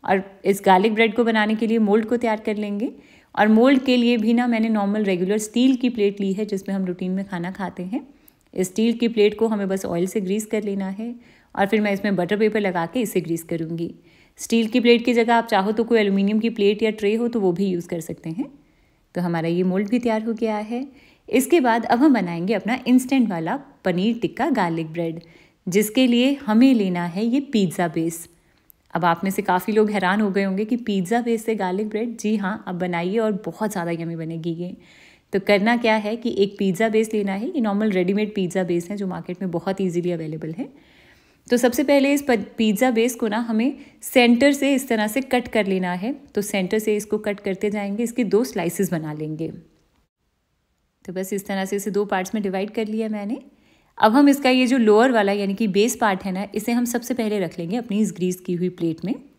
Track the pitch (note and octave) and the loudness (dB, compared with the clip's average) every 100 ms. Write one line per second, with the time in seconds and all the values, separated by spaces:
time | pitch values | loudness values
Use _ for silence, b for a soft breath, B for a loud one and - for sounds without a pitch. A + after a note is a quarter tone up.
0 | - F#3+ F#3+ - G3 G3 G3+ F#3+ G#3+ G#3+ | 0 0 -2 -6 -2 0 4 4 4 2
1 | A3+ A3 A#3 A3 G#3+ A3 A3+ A3+ G#3+ G#3 | 0 2 2 2 0 0 0 2 4 2
2 | G#3+ A#3+ A#3+ G#3+ A3 G#3 G#3 G3+ B3+ - | 2 -2 0 -2 -4 -4 -4 -4 -6 -8
3 | B B B - G#3+ A3 B3+ C#4 C4+ B3 | B B B 0 4 6 6 4 4 2
4 | A#3 A#3+ G#3 A#3 B3 A3+ A3+ G#3+ G3+ G#3+ | 4 2 2 2 2 0 0 0 0 0
5 | G3+ F3+ F#3 G#3+ G#3+ A#3 B3+ B3+ B3+ A#3 | 0 0 0 -2 -2 2 2 4 0 0
6 | G3+ G3+ G3 F#3+ G#3 F#3+ G3 G3 F#3 F3 | 0 0 -4 -2 -4 -6 -4 -4 -4 -4
7 | F#3 F#3 G3 F3+ F3 F#3 F3+ - F3+ A#3+ | -4 -4 -6 -8 -8 -8 -10 -8 -8 -8
8 | - b b b b - F#3 - A3+ A#3 | -10 b b b b -6 -4 0 0 2
9 | A#3+ A3+ G#3 G#3 A3+ G#3+ F#3+ F#3+ - E3+ | 0 4 2 2 -2 0 -2 -4 -4 -2
10 | F#3 A3 F#3 G#3 G#3+ G#3+ G#3 G3 F#3+ G3 | -2 -2 -2 -4 -2 -4 -4 -4 -6 -8
11 | A3+ A#3+ b b b - G3 A3 G#3 G3 | -10 -12 b b b -2 0 2 2 0
12 | G#3+ F#3 F3 G#3 A3 G#3+ G3 F3+ E3 B3+ | 0 0 0 2 2 2 -2 -2 -2 -2
13 | G#3 F#3 D#3+ E3 - E3 D#3+ E3 E3 - | -2 -2 -2 -6 -4 -6 -6 -6 -8 -10
14 | b b b _ - A#3 A3 B3 A#3 A#3+ | b b b _ -2 0 2 2 4 4
15 | A#3+ A#3 A#3 A#3 A3+ G3+ F#3+ A3 A3+ A#3 | 4 2 4 2 2 0 0 -2 2 2
16 | G#3 G3 G3 G#3+ A3+ A3+ G3+ G#3 A3 G#3+ | 2 2 2 2 0 2 2 2 0 0
17 | G3+ A3 A#3+ A#3+ F#3+ E3+ G3 F3 E3+ E3+ | -2 0 0 0 0 0 0 -2 -4 -8
18 | D#3+ E3 E3 E3 D4+ - b b b b | -8 -12 -10 -8 -10 -12 b b b b
19 | b - F3 E3+ E3 F3 F#3 F#3 G#3 A#3+ | b -6 -4 -2 -2 0 0 0 0 0
20 | A#3+ A3 A3 A3+ A3+ G#3 G#3+ A#3+ C#4 b | 0 -2 -2 -4 -4 -4 -6 -8 -8 b
21 | b b - B3+ C4 F4 B3+ A#3 A3+ A#3 | b b 0 0 4 2 4 0 2 4
22 | D4+ A#3+ F3 E3+ F3+ G#3+ G3 B3 - B3+ | 6 4 0 -4 -2 -2 -2 -4 4 4
23 | B3+ C4+ A3 E3+ D#3+ C4+ - _ F#3+ F3 | 4 0 0 -2 -4 -6 -8 _ -2 0
24 | G#3 A3+ F3 - D4 A#3+ F3 E3 D#3+ D#3+ | 0 0 -4 -2 -2 0 0 -2 -6 -6
25 | E3 E3 b b b b - F3+ G#3+ C4 | -6 -6 b b b b -2 0 2 2
26 | B3+ A#3+ B3+ C#4 - A3 C4+ A#3+ F#3+ F3 | 4 4 2 0 2 6 6 6 2 0
27 | F3 F3 A#3 C4 C#4+ A3 F#3 D#3 F3 D#3+ | -2 -2 0 -2 0 2 2 0 -2 0
28 | E3 E3+ - b b b b _ _ E3+ | -4 -6 -16 b b b b _ _ 0
29 | E3+ E3+ F#3+ F#3+ G3 F3+ G3+ G#3+ G#3+ G3+ | 0 0 -2 -2 0 0 2 2 2 2
30 | F#3 G3+ G#3+ F#3+ G3 F#3+ A3 B3 A#3+ G3 | 0 2 0 0 -2 -2 -2 -4 -2 -2
31 | F3 A#3 A#3 A3+ A3+ A3 F#3 F#3 G#3+ G#3 | 0 0 0 -2 -2 -4 -2 -4 -4 -4
32 | A#3+ A3+ G#3 A3 F#3+ G#3+ - F3+ F3+ F3 | -6 -4 -2 -2 -2 -6 -8 -6 -4 -2
33 | F3 G#3+ A3 G3 - - G#3+ G3 E3+ E3 | -2 -2 -2 -2 -6 -6 -6 -4 -4 -4
34 | E3 E3 D#3+ E3 E3 E3 F3 - b b | -6 -8 -8 -6 -6 -6 -8 -12 b b
35 | b b _ G3 G3 G3+ G#3 A#3+ A#3 A3 | b b _ -4 2 2 2 2 2 0
36 | G#3 A#3 A#3 G3 G3 G3 G3 F3 A3+ A3 | -2 -4 -4 0 -2 0 -2 0 0 2
37 | A3 A3 G3 F#3+ B3+ F4 A3 G3+ A3 F#3 | 0 -2 -4 -6 -6 -2 -2 0 0 0
38 | F3+ G3+ G#3 G#3 F3+ F#3+ F3+ F3 E3+ G3+ | 0 0 -2 -2 -2 -2 -2 -2 -4 -8
39 | G3 E3+ E3 F3+ F#3+ E3 F#3+ F#3+ F#3+ E3+ | -6 -8 -10 -8 -6 -4 -4 -2 -2 -2
40 | F3 E3+ D#3+ D#3 D#3+ E3 E4+ b b b | -2 -4 -6 -8 -10 -10 -12 b b b
41 | b b b b - A#3+ B3 A#3+ C#4+ C#4+ | b b b b -2 2 2 2 2 4
42 | C4+ C#4+ C#4+ A#3 - - A3 G3+ B3+ A3+ | 4 0 2 -2 -2 -2 0 2 2 2
43 | A#3 A#3+ A3+ G#3 A#3 G#3+ B3+ - B B | 0 0 -4 -4 -2 0 0 -4 B B
44 | - C4 A#3+ A#3+ C#4 C#4+ C#4 C4+ - A3 | 0 4 6 6 4 4 2 0 0 -2
45 | G#3+ A#3+ C4 B3 A#3+ A3+ G3 F#3+ F3+ F3+ | 0 -2 -2 -2 0 -2 0 -2 -2 -4
46 | G#3 D4 - - G3+ G3+ F#3 A3 G#3+ G#3 | -6 -8 -8 -6 -4 -2 0 -2 0 -2
47 | G#3 G#3+ G#3+ G3+ G3+ F#3+ G#3 G#3 G3+ G3+ | -2 -4 -4 -6 -6 -4 -4 -4 -6 -4
48 | A#3 A#3 G#3+ G3 B3+ G3+ E3+ F3 F#3+ F3 | -4 -2 0 2 0 -4 -4 -2 -2 -2
49 | D#3 D3+ D#3 D#3 D#3+ - _ _ _ _ | -6 -8 -8 -6 -8 -10 _ _ _ _
50 | _ _ _ _ _ _ _ _ _ _ | _ _ _ _ _ _ _ _ _ _
51 | - F#3 F#3+ G3+ G3 G3 G3 G3+ G3 G3 | -12 -8 -6 -6 -4 -6 -4 -4 -2 -2
52 | G3+ F#3+ F#3 A3 G3 F#3+ G#3 A3 G#3+ A3 | -2 -2 -2 -4 -4 -4 -4 -6 -6 -4
53 | A3 G#3+ G3+ C4+ - b b b b - | -4 -6 -6 -8 -12 b b b b 4
54 | G#3+ A#3+ C#4+ C#4 C4 B3+ B3+ C4 G#3+ G#3 | 6 8 6 6 4 4 4 4 6 8
55 | C4 A#3 G3+ G3+ G3+ G3 A3 F#3+ A3+ B3+ | 6 4 2 2 -2 -2 0 2 2 2
56 | A3 F#3+ G3 F#3 G#3 A3 G#3+ A#3+ A#3+ A#3+ | 0 0 -4 -6 -6 -6 -2 0 0 -2
57 | A#3 B3 A3 G#3 E3+ E3+ E3+ A#3 A#3 G3+ | -4 -4 -2 -2 -4 -4 -6 -4 -2 0
58 | G#3 E3 F3+ F3+ - F3 F3+ F3+ E3+ D#3+ | 0 0 -4 -4 -6 -2 -2 -2 -4 -4
59 | F3+ A#4+ - | -6 -8 -10